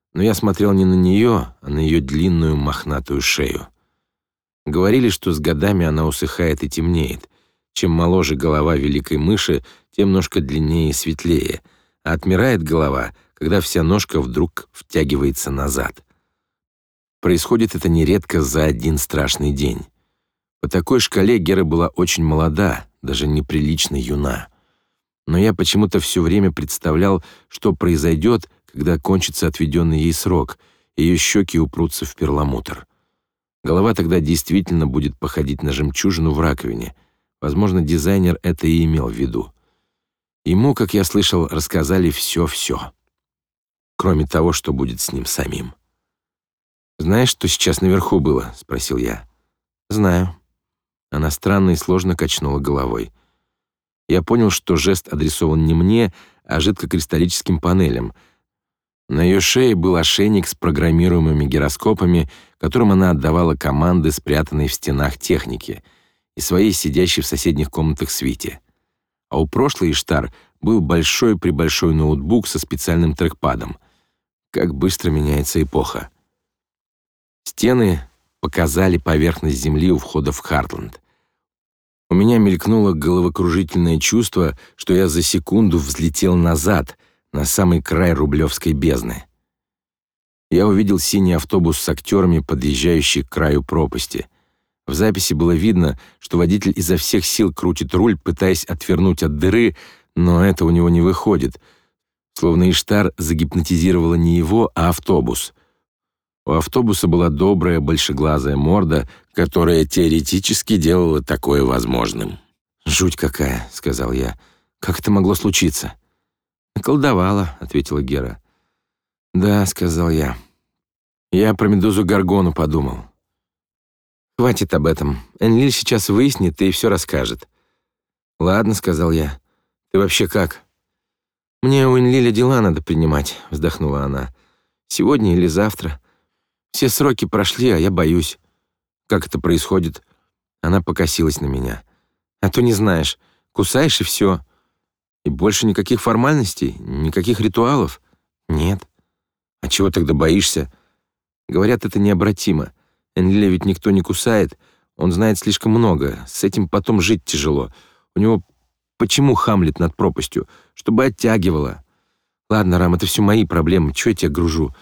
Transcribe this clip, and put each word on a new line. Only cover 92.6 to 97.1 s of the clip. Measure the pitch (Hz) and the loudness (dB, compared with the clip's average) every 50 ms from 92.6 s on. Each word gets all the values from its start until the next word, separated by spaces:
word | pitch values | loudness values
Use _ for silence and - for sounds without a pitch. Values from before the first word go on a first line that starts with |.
| 65 73 71 - 71 85 85 80 71 - - 76 65 | -2 -2 -2 0 0 2 2 2 2 0 -2 -2 -4
к | - | -4
краю | - 76 76 76 73 71 69 | -4 -2 0 0 0 0 -2
пропасти. | - 76 80 78 - - - - - - - - - _ _ _ _ _ _ _ _ _ _ _ | -2 -2 -2 -2 -2 -4 -8 -10 -8 -10 -10 -12 -12 _ _ _ _ _ _ _ _ _ _ _
В | - 67 | -6 -2
записи | 76 101 110 98 98 - - 82 | 0 0 0 0 0 -2 -2 -2
было | 73 82 85 | 0 2 2
видно, | 87 78 85 113 104 90 85 73 67 - - - _ _ | 2 2 2 2 2 2 2 0 0 -4 -10 -20 _ _
что | - - - 85 | -12 -4 -2 0
водитель | 87 85 98 104 98 98 - | 2 2 2 0 0 -2 -2
изо | - 85 80 92 | -2 -2 -2 -2
всех | 78 - - | -2 -2 0